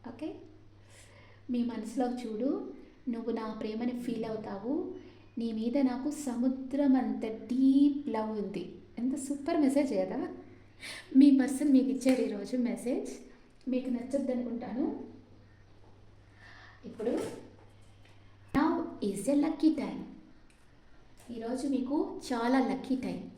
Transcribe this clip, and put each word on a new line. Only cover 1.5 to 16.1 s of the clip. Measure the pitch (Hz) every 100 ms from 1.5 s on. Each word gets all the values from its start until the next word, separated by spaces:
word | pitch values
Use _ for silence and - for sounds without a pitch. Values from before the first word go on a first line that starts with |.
మీ | 240 240
మనసులో | 220 - - 240 240
చూడు, | 220 214 262 381 - - - - -
నువ్వు | 226 226 226
నా | 220 214
ప్రేమని | 220 220 247 247
ఫీల్ | - 220 220
అవుతావు, | 214 - 196 220 320 370 - - - - -
నీ | 226 220
మీద | 226 285 262
నాకు | 247 294 294
సముద్రం | 254 240 262 - - 277 285 262
అంత | 220 - 220 - -
డీప్ | 254 269 277 285 277 - 220
లవ్ | 214 214
ఉంది. | 190 170 - - - -
ఎంత | 247 285 -
సూపర్ | 285 - 330
మెసేజ్ | 269 277 - 196
కదా. | 190 233 359 - - - - - - - - 262
మీ | 285 262
పర్సన్ | 254 - 294 262
మీకు | 269
ఇచ్చారు | - 262 247 214
ఈరోజు | 202 202 254 233
మెసేజ్, | 190 233 330 - - - - - - -
మీకు | 254 - 240
నచ్చద్దు | - 277 - 247
అనుకుంటాను. | 240 - - 226 381 440 - - - - - - - - - - -